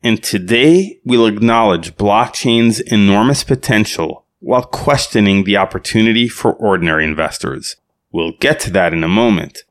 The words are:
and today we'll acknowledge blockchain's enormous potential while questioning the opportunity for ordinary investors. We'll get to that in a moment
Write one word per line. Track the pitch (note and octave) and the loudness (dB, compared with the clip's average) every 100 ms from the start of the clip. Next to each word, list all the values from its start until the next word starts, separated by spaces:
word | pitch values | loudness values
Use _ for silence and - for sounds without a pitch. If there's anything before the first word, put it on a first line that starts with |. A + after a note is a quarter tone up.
and | A#2 A2 | 0 -2
today | - G#2 F2+ A2+ D3 F3 G3 - | -2 -6 -2 2 4 4 0 -8
we'll | B2 B2 A2+ | 0 2 2
acknowledge | G#2 A2+ A2+ A2 F2 E2 - | 2 2 2 2 0 -4 -4
blockchain's | G#2 G#2+ B2 - B2+ A#2 A#2 A2 | 0 2 0 -4 0 2 2 0
enormous | - A2 G2+ F#2+ A#2+ C#3+ | -2 2 4 4 2 0
potential | - C3+ - A2 G#2+ - D#2+ D#2 _ _ | -2 -4 0 0 0 -4 -6 -8 _ _
while | - B2 | -2 -2
questioning | A#2+ - - C#3 - A#2 G2+ G2 | -2 -6 -2 -2 0 2 2 2
the | F#2+ G2 | 0 0
opportunity | F#2+ F#2+ - A2 A2 A2+ A#2 | -2 -4 -2 2 2 2 -2
for | - A2+ | -2 -2
ordinary | - G#2+ F#2+ E2 D#2 | 0 -2 0 0 0
investors. | D#2 D#2 D#2 - D2+ C2+ - - _ _ _ | -2 -2 -4 -4 -8 -8 -12 -16 _ _ _
We'll | E2+ E2 - | -6 -6 -2
get | C3+ D3 | -2 -2
to | A2+ | -2
that | F2 E2+ | 0 0
in | E2 | 0
a | D#3+ | 0
moment | G2+ A#3+ G2 - - _ | 2 2 0 -4 -18 _